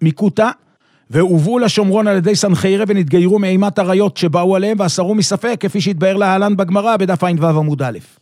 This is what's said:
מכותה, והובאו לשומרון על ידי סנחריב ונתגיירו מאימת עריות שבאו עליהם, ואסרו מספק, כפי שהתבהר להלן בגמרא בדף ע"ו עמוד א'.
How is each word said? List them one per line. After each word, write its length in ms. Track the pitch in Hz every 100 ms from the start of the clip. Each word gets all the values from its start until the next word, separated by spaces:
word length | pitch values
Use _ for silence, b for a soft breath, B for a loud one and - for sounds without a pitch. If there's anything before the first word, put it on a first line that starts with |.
מכותה, 480 | 160 147 202 156 220 - _ _ _ _ _
והובאו 480 | 151 185 170 156 247
לשומרון 480 | 226 208 202 202 214
על 100 | 196
ידי 200 | 175 208
סנחריב 440 | 208 175 190 196 208
ונתגיירו 500 | 202 160 175 180 208
מאימת 400 | 190 185 202 202
עריות 380 | 185 190 202 -
שבאו 400 | 175 165 180 190
עליהם, 200 | 202 220
ואסרו 340 | 185 - 180
מספק, 420 | 214 175 196 233 233
כפי 200 | 196 202
שהתבהר 360 | 185 175 190 196
להלן 400 | 202 190 202 196
בגמרא 400 | 185 196 214 220
בדף 280 | 185 175
ע"ו 220 | 180 170 165
עמוד 360 | 156 151 143
א'. 160 | 131 95 - _